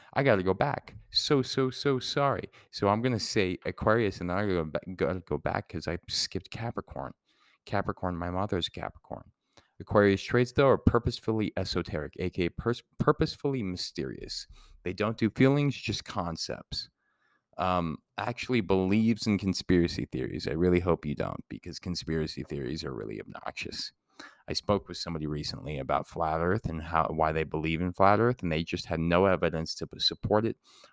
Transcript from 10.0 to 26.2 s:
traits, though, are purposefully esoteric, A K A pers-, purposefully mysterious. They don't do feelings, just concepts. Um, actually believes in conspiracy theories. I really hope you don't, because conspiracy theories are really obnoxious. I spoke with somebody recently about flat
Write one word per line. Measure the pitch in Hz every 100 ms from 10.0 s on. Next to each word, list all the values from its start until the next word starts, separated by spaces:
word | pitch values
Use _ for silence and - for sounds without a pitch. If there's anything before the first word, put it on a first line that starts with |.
| 101 98
traits, | - 120 123
though, | - 139
are | 113
purposefully | - 120 117 - - 110 107 -
esoteric, | 95 92 85 80 73 -
A | 90
K | - 85
A |
pers-, | - 117 120 - -
purposefully | - 151 160 - 143 135
mysterious. | 98 90 - - 65 50 - - - - - -
They | 87
don't | 92 104 113
do | 113
feelings, | - 131 143 143 -
just | - 107 -
concepts. | - 87 80 - - - - - _ _ _ _ _ _ -
Um, | 92 90 85 73 _ -
actually | 107 117 - 123
believes | 92 95 92 104 110 107 -
in | 101
conspiracy | 98 90 - 92 85 - -
theories. | - 64 - -
I |
really | 78 90 90
hope | 90 82 73
you |
don't, | 71 50 50 -
because | - - 80
conspiracy | 92 85 - 80 78 -
theories | 69 73 64 80 78
are |
really | 62 53 53
obnoxious. | - 50 - - - - - - _ - - - -
I |
spoke | 78 - 101 -
with | 87
somebody | - 82 76
recently | 76 73 - 69 73
about | 65 71 -
flat | -